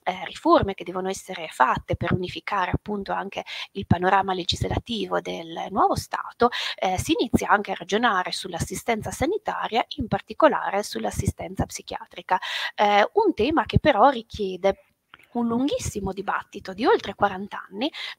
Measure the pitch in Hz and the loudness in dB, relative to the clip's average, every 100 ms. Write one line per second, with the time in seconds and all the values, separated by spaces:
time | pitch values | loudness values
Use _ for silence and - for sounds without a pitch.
0 | - 185 - - 311 330 196 190 180 185 | -8 -6 -8 -2 4 6 4 -4 -8 -6
1 | 185 190 - 180 160 - 247 214 - - | -4 -6 -10 -12 -4 2 2 2 -2 -4
2 | 170 180 180 - - 202 180 180 - 208 | -2 -2 -2 -8 -6 -2 -2 -2 -4 -6
3 | 196 180 190 185 - - - - 196 175 | -4 -4 -4 -8 -10 -10 -10 -4 0 2
4 | 180 196 190 185 170 - 190 180 - 226 | 4 4 4 -2 -2 -2 -2 -2 -4 -4
5 | 185 180 180 180 165 175 185 196 381 294 | -2 -4 -4 -8 -8 -10 -4 2 2 2
6 | - - - - 240 - - - 190 185 | -4 -6 -6 0 0 2 -6 -2 -2 0
7 | - 349 285 - 190 196 196 190 160 202 | 0 0 2 0 4 2 2 -8 -2 0
8 | 240 190 180 - 190 170 - 185 - 220 | 2 2 -2 -4 -6 -6 -6 -4 -2 -2
9 | - - 269 403 - - 175 - - - | -4 -2 -2 -2 -2 -4 -2 0 -2 -4
10 | 233 196 - 220 311 196 165 196 208 226 | -2 -4 -4 4 4 4 -2 -2 -4 -6
11 | 220 - 190 - 170 185 170 - - - | -6 -4 -4 -4 -6 -4 -6 -6 -10 -12
12 | - - - 185 - - - - 208 208 | -12 -12 -2 -2 -2 -6 -4 2 4 6
13 | 214 - 440 - 226 311 214 - 302 226 | 4 4 4 4 2 2 0 2 4 8
14 | 254 247 - - 196 180 190 196 _ _ | 8 6 -2 -4 -4 0 0 0 _ _
15 | _ - _ 240 233 233 269 494 - 208 | _ -20 _ -4 0 0 0 0 -4 -4
16 | 190 196 196 156 - 202 185 190 277 440 | -4 -4 -4 -4 -6 -12 -12 -2 2 2
17 | - 196 202 185 202 - - 196 277 - | 0 0 0 0 -10 -12 -12 -6 -6 -6
18 | - | -12